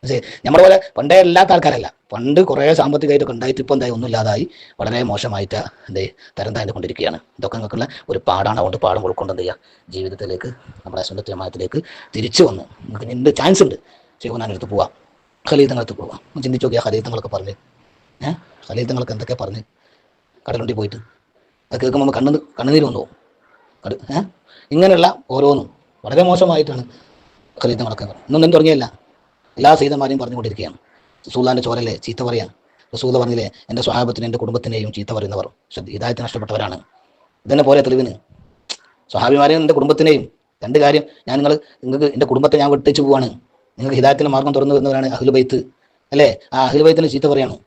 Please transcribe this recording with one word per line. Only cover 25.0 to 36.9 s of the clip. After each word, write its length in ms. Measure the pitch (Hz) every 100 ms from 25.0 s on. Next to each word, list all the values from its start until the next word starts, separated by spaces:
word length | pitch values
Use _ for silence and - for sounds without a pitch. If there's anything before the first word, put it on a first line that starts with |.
| 175 - - 131
ഓരോന്നും 320 | 143 139 - _ _ _ 107
വളരെ 180 | 139 180
മോശമായിട്ടാണ് 520 | 180 185 160 143 127 123 - _ _ _ _ _ -
ഖലീൽ 160 | 135 113
തങ്ങളൊക്കെ 240 | 113 101 104
പറഞ്ഞത്. 180 | - -
ഇന്നൊന്നും 240 | 147 165 170
തുടങ്ങിയല്ല, 280 | 160 147 117 - _ _ _ _ _ -
എല്ലാ 120 | 131 151
സയ്യിദന്മാരെയും 420 | 143 143 139 135
പറഞ്ഞുകൊണ്ടിരിക്കുകയാണ്. 560 | 123 123 110 - 87 - _ _ _ _
റസൂലുള്ളാഹിൻ്റെ 400 | - 123 127 123 123
ചോരല്ലേ 260 | 117 117 104
ചീത്ത 160 | - 113 123
പറയാം. 220 | 117 101 _ _ _ _
റസൂൽ 240 | 113 131 127
പറഞ്ഞില്ലേ, 220 | 120 117 101 - -
"എൻ്റെ 120 | 117 -
സ്വഹാബത്തിനും 400 | 117 120 113 113
എൻ്റെ 100 | 117
കുടുംബത്തിനെയും 480 | 113 117 117 110 107 107
ചീത്ത 140 | 104 107
പറയുന്നവർ 300 | 98 101 92 _ _
ശ്രദ്ധ-, 200 | - 90
ഹിദായത്ത് 280 | 92 117 120 120
നഷ്ടപ്പെട്ടവരാണ്." 500 | 113 104 104 104 92 -